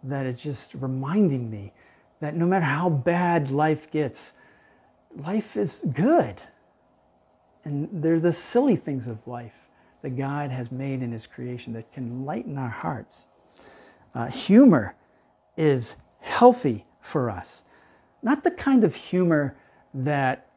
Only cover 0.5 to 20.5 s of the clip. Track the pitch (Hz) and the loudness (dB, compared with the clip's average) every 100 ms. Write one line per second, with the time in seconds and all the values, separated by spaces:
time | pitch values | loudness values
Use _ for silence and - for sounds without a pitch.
0.5 | 131 - - 131 131 135 196 190 135 117 | -10 -10 -8 -6 -4 -2 2 4 2 -4
1.5 | 107 98 _ _ _ _ - 151 165 170 | -10 -14 _ _ _ _ -10 -6 -2 2
2.5 | 190 156 143 180 147 170 170 175 170 135 | 2 2 0 0 0 0 0 2 0 0
3.5 | 139 156 151 - 156 139 - - - - | 0 2 0 -2 -4 -4 -4 -12 -14 -20
4.5 | _ _ _ _ _ _ - 147 214 - | _ _ _ _ _ _ -14 -4 -4 -4
5.5 | 214 196 - 196 131 220 339 120 98 - | -4 -4 -2 -4 2 4 4 2 -4 -18
6.5 | _ _ _ _ _ _ _ _ _ _ | _ _ _ _ _ _ _ _ _ _
7.5 | _ 156 143 151 190 160 165 170 160 - | _ -8 -6 -6 -2 0 2 2 0 0
8.5 | 240 277 175 - 135 120 107 - 123 117 | 2 4 2 0 -6 -6 -10 -10 -12 -12
9.5 | _ _ _ _ _ 139 127 135 143 143 | _ _ _ _ _ -8 -4 -4 -4 -4
10.5 | 127 117 131 139 131 123 113 - - 123 | -6 -8 -6 -6 -4 -4 -8 -12 -12 -10
11.5 | 123 120 113 113 - 120 123 135 202 - | -10 -10 -12 -12 -10 -8 -8 -6 -8 -6
12.5 | 139 123 110 - 135 - - - _ _ | -6 -6 -6 -6 -8 -10 -18 -20 _ _
13.5 | - - - - _ _ 123 120 - - | -20 -20 -20 -20 _ _ -8 -8 -6 6
14.5 | 208 269 147 95 - _ _ _ _ _ | 10 10 8 2 -10 _ _ _ _ _
15.5 | - 156 131 120 - _ _ - - 240 | 0 2 2 -2 -10 _ _ -6 6 6
16.5 | 247 143 107 - _ - 160 123 98 - | 6 0 -2 -8 _ -6 -2 -2 -4 -10
17.5 | - _ _ _ _ _ _ 240 294 349 | -16 _ _ _ _ _ _ -2 0 0
18.5 | 359 - 262 196 - - 185 180 156 139 | -2 2 4 4 0 -4 0 2 2 0
19.5 | - _ _ _ 135 131 143 135 - _ | -6 _ _ _ -6 -2 0 0 -2 _